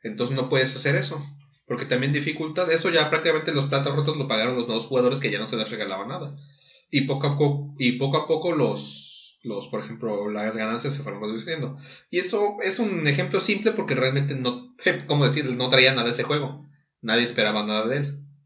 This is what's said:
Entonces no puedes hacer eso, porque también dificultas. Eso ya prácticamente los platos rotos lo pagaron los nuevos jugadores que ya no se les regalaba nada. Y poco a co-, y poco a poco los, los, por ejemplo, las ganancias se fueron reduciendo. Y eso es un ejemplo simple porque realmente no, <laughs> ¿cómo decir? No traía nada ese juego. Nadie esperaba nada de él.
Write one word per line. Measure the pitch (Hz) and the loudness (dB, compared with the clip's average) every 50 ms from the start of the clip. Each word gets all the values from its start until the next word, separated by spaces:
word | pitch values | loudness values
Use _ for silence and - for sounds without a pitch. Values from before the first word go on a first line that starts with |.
| _ | _
Entonces | 113 107 - 120 127 135 | -10 -4 -4 -2 -2 0
no | 135 - - | -2 0 2
puedes | 156 135 131 131 - | 2 2 2 2 0
hacer | - - 147 147 | -2 0 2 2
eso, | 180 185 - 160 151 - - - - - _ _ _ _ | 2 2 0 -4 -4 -10 -12 -16 -20 -20 _ _ _ _
porque | - 123 120 - | -6 -6 -6 -2
también | - 131 123 131 143 143 | -2 0 0 2 2 0
dificultas. | 143 135 160 156 - 160 156 156 180 185 160 | 0 0 -2 -4 -4 -6 -4 -2 -2 2 2
Eso | 160 160 - 190 | 2 2 2 4
ya | 170 160 151 151 | 4 4 4 4
prácticamente | 160 156 - 170 160 156 151 - 156 | 2 2 2 2 2 2 2 0 0
los | 143 135 143 | 0 0 2
platos | 143 139 139 147 139 | 0 0 0 2 0
rotos | 143 143 147 151 147 | 0 0 0 0 -2
lo | 135 135 | -2 0
pagaron | 120 107 110 123 127 | 0 0 2 2 0
los | 123 117 117 | 0 -2 0
nuevos | 113 113 113 | -2 -4 -2
jugadores | - 131 127 123 123 135 139 | 0 2 4 4 4 2 2
que | - 113 | -2 -2
ya | 101 101 | -2 -2
no | 110 - | -4 -4
se | - 113 | -4 -4
les | 107 - | -4 -4
regalaba | - 107 104 98 95 95 101 | -4 -6 -6 -6 -6 -6 -6
nada. | 113 139 139 143 143 - - - - - _ _ - - - _ _ | -6 -8 -8 -8 -10 -12 -16 -20 -20 -20 _ _ -20 -20 -20 _ _
Y | - 143 | 0 0
poco | 139 143 135 - - 143 | 0 2 -2 0 0 0
a | 139 - | 2 4
co-, | 151 143 143 143 - - - - | 4 2 2 0 -4 -8 -8 0
y | 135 123 120 | 0 0 2
poco | 123 135 139 143 156 | 2 0 0 0 0
a | - - | 2 2
poco | 160 151 - 180 170 | 0 0 2 0 2
los, | 151 127 110 104 104 - - - - - - - - - - - _ _ | 2 2 2 0 -2 -6 -8 -10 -12 -12 -12 -14 -14 -14 -16 -20 _ _
los, | 120 104 98 - - | -8 -8 -8 -8 -6
por | - 104 104 | -8 -8 -6
ejemplo, | 110 113 - - 113 104 101 104 104 | -8 -10 -8 -6 -4 -4 -2 -4 -4
las | 104 107 107 110 110 | -4 -2 -2 -2 -2
ganancias | 113 110 110 113 117 131 139 143 | -2 -2 -2 -2 -2 -2 -4 -4
se | 139 - | -4 -6
fueron | 104 98 101 | -8 -8 -6
reduciendo. | 107 107 113 113 - 175 160 156 131 120 117 - - - - - - _ | -6 -6 -6 -6 -6 -6 -6 -4 -4 -6 -8 -10 -16 -18 -20 -20 -16 _
Y | - 175 | -2 -2
eso | 185 - - 202 208 202 202 - - | 0 0 0 2 2 0 0 0 -2
es | 190 190 - | -2 0 0
un | 233 208 190 170 156 147 | 0 0 0 2 2 2
ejemplo | 143 143 180 - - 190 | 2 2 0 0 0 0
simple | - - 208 196 - 220 | 2 2 0 2 2 0
porque | - - - - 135 | 0 0 -2 0 0
realmente | 127 127 135 135 143 143 143 139 | 2 2 2 2 2 0 0 -2
no, | 131 127 123 123 - - - - _ - 190 | -2 -2 -2 -4 -4 -10 -16 -20 _ 0 0
<laughs> | 175 - - - | 0 0 -2 0
¿cómo | 147 147 143 | 2 4 4
decir? | - 143 151 147 | 4 2 2 0
No | 127 123 120 127 127 | -2 -2 -2 0 4
traía | 131 131 127 131 131 | 6 8 8 8 6
nada | 127 117 120 | 4 0 0
ese | 113 - 120 | 0 0 0
juego. | - 147 151 143 - - - - - _ _ _ _ _ _ | 0 0 -2 -2 -4 -8 -12 -16 -20 _ _ _ _ _ _
Nadie | - 113 110 117 120 | -2 2 4 4 4
esperaba | 117 - - 110 107 107 107 104 | 2 2 2 2 2 2 0 -2
nada | 107 107 107 110 117 | 0 0 0 0 0
de | 131 147 | 0 -2
él. | 143 - - - - - - _ _ | -2 -4 -6 -10 -14 -18 -20 _ _